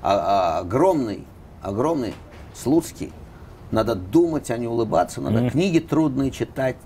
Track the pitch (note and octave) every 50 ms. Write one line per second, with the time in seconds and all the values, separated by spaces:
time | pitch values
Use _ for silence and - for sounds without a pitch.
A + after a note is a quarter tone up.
0 | - F2+ G2+ G2 D#2+ F#2+ G2+ G2 F2+ E2+ D#2 E2+ F#2+ F2 A2 C3 E3 F#3+ F3+ D3
1 | B2 G#2+ G2 - - - - - - - - - - G2 G2+ G#2+ C3 D#3 E3+ C#3+
2 | A#2+ F#2+ - - - - - - - - - - - C3 D3+ E3 E3 - - -
3 | - - - - - - - - - - - - - - - A2 A2 A2 A2+ F#2
4 | F2+ F#2 A2 E3 F3 E3 D#3 C#3 - - A#2+ A#2 A#2+ A#2 A#2 A#2 A2+ G#2+ - E2
5 | - - - - - - G#2+ A2+ B2 B2 B2 D3 F#3 G3 E3 D#3+ D#3 - D3+ D#3
6 | D#3 D3+ B2+ C#3 C#3 C3 - - A#2 - - - C3+ B2+ B2 - -